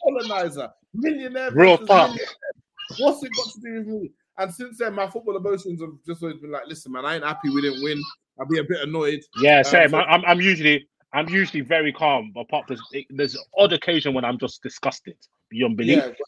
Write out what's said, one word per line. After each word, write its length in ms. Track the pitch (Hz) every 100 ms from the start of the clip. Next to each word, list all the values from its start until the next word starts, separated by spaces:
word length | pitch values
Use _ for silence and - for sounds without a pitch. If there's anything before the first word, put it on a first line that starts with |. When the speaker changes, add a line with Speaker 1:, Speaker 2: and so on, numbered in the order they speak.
Speaker 1:
colonizer. 680 | 339 262 226 202 175 143 120 _ _
Millionaire 580 | 214 302 294 262 254 254
Speaker 2:
Real 260 | 139 185 170
Speaker 1:
versus 100 | 214
Speaker 2:
talk. 220 | 196 143
Speaker 1:
millionaire. 240 | 117 - - - - _ - - -
What's 240 | 277 285
it 80 | 269 226
got 120 | 226
to 60 | 214
do 160 | 233 226
with 100 | 214 220
me?" 80 | 180 _ _ -
And 160 | 190
since 240 | 175 247 226
then, 140 | 233
my 140 | 202 190
football 300 | 226 226 196
emotions 440 | 190 190 190 170
have 100 | 160 143 -
just 160 | 165
always 160 | 165 147
been 120 | 147
like, 160 | 143 131
"Listen, 240 | 156 -
man, 140 | 127 139
I 100 | 160
ain't 80 |
happy 260 | 147 156 147
we 120 | 139
didn't 220 | 143 135
win. 180 | 143 147 143 - _ -
I'll 60 | 135
be 140 | 160
a 40 |
bit 180 | 139 170
annoyed." 400 | 147 160 151 151 - -
Speaker 2:
Yeah, 220 | 143 147
Speaker 1:
Um, 40 |
Speaker 2:
same. 260 | 139 - 147
Speaker 1:
so 80 | 156
Speaker 2:
I, 140 | 170
I'm, 120 | 170 175
I'm 160 | 175
usually, 460 | 185 170 151 147 - _ _
I'm 160 | 143 160
usually 320 | 185 190 156
very 320 | 127 160 151
calm, 380 | 135 156 135 107 107
but 60 |
apart 260 | 117 151 -
from 100 | 120 120
it, 140 | 139 139
there's 280 | 135 143 147 - -
odd 140 | 196
occasion 400 | 170 - 165 143
when 120 | 131 120
I'm 120 | 123
just 240 | 127 -
disgusted 540 | 120 - - - - - _ _ _
beyond 280 | 110 123 110
belief. 260 | 120 147 131 -